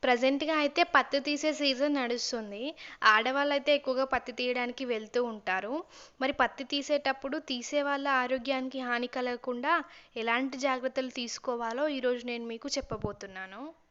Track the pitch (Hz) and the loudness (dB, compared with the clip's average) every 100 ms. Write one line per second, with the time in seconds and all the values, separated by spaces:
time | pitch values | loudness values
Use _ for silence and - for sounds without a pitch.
0 | 262 247 262 277 311 311 294 294 339 285 | 4 4 4 2 2 2 2 2 4 4
1 | 254 277 277 294 311 294 285 247 294 285 | 4 0 0 0 0 2 0 2 2 2
2 | 240 240 - 240 214 202 269 330 - - | 0 -2 -2 -4 -6 -8 -8 -8 -16 2
3 | 220 214 233 269 285 285 285 285 285 254 | 6 6 4 2 2 2 4 4 4 0
4 | 262 254 - 233 247 247 247 247 262 220 | 0 -2 -4 -4 -2 0 -2 -4 -4 -4
5 | 214 247 240 220 190 185 196 294 370 - | -2 -2 -2 -4 -2 -2 0 -6 -6 -16
6 | - _ 262 277 247 - 262 285 269 285 | -20 _ -2 2 2 0 -4 -4 0 0
7 | 285 269 277 302 294 254 233 294 285 277 | 2 -2 -2 -4 -4 -6 0 0 0 0
8 | 277 269 247 262 240 262 262 262 247 240 | 2 2 2 -2 0 -2 -2 -6 -2 -2
9 | 247 262 247 247 - 240 269 330 285 - | -2 -2 -2 -4 -4 -4 2 0 0 -14
10 | - - 226 233 269 262 269 254 254 254 | -14 -6 0 2 0 0 0 0 -2 -2
11 | 262 254 240 - - 240 233 233 302 277 | -4 -4 -6 -6 -4 -2 -2 0 0 0
12 | 247 247 240 240 233 226 285 277 262 220 | 0 0 -2 -6 -6 -8 -4 -4 -4 -6
13 | 208 202 196 190 190 196 294 330 _ | -6 -8 -12 -10 -12 -12 -14 -16 _